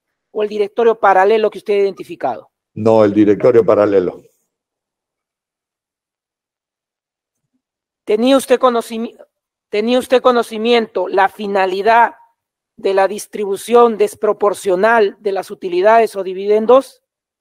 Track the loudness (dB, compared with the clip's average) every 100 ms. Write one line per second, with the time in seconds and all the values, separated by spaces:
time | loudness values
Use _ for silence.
0 | _ _ _ -8 -6 -4 -6 0 0 2
1 | 2 2 2 2 -2 -4 -4 -2 -2 -4
2 | -16 -8 -8 -8 -16 _ _ -2 2 4
3 | 4 4 2 4 4 4 2 2 2 2
4 | -2 -8 _ _ _ _ _ _ _ _
5 | _ _ _ _ _ _ _ _ _ _
6 | _ _ _ _ _ _ _ _ _ _
7 | _ _ _ _ _ _ _ _ _ _
8 | -4 0 2 0 2 0 0 -2 -6 -10
9 | -12 -14 -20 _ _ _ _ -6 -2 -2
10 | 0 0 2 0 -4 -6 0 0 -2 -6
11 | -4 0 -2 -2 -6 -4 -2 -2 2 2
12 | 2 -2 _ _ _ _ _ _ -4 0
13 | -2 -4 -12 -10 -8 -8 0 2 2 0
14 | -4 -2 -4 -2 -2 -2 -4 0 2 2
15 | 0 -4 -8 -8 -10 -12 -6 0 2 2
16 | 2 -4 -10 -8 -2 0 4 2 2 _
17 | _ _ _ _